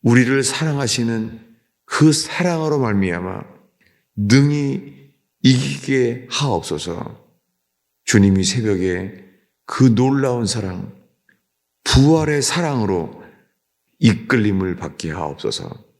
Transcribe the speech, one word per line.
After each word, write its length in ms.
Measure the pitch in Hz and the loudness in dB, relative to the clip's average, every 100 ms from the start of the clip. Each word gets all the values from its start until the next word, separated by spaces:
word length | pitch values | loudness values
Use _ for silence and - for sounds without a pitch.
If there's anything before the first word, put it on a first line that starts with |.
우리를 400 | 117 120 123 135 | 6 4 4 2
사랑하시는 960 | 123 - 160 143 131 127 117 113 113 - - _ _ _ | 0 -2 -2 -2 -2 -2 -2 -2 -6 -10 -20 _ _ _
그 280 | _ - 156 | _ 4 4
사랑으로 640 | 151 - - 180 165 156 147 | 4 -4 -4 -2 -2 -2 0
말미암아 680 | 123 101 95 87 92 95 - - _ _ _ _ _ - | 0 0 0 -2 -6 -10 -14 -20 _ _ _ _ _ -4
능히 960 | 101 131 143 147 139 104 - - - _ _ _ | 4 4 4 0 -2 -4 -8 -20 -20 _ _ _
이기게 840 | 127 127 139 143 - 135 123 120 - | 2 4 0 -6 -2 0 0 -2 -8
하옵소서. 920 | - 147 90 - 76 87 82 - - _ _ _ _ _ _ _ _ | -4 -2 -2 -4 -8 -6 -8 -10 -14 _ _ _ _ _ _ _ _
주님이 400 | - 107 98 95 | 2 4 4 2
새벽에 800 | 92 127 110 98 92 90 95 - - _ _ _ | 0 -2 -2 -2 -2 -4 -8 -14 -20 _ _ _
그 300 | - - 131 | -12 2 4
놀라운 520 | 110 131 139 135 123 107 | 4 2 0 -2 -2 -4
사랑, 480 | 113 95 90 98 - _ _ _ _ _ _ _ _ | -4 -6 -8 -12 -16 _ _ _ _ _ _ _ _
부활의 580 | - 123 139 160 151 147 | 0 4 4 4 2 -2
사랑으로 800 | 127 170 165 135 104 92 78 - - _ _ _ _ _ _ _ | -2 -2 -2 -2 0 -2 -4 -12 -20 _ _ _ _ _ _ _
이끌림을 760 | 113 104 - 127 104 98 92 87 | 2 2 0 0 2 0 -2 -4
받게 340 | 76 - 82 | -10 -10 -10
하옵소서. 840 | 78 76 - - - 50 50 _ _ | -6 -8 -6 -6 -6 -10 -16 _ _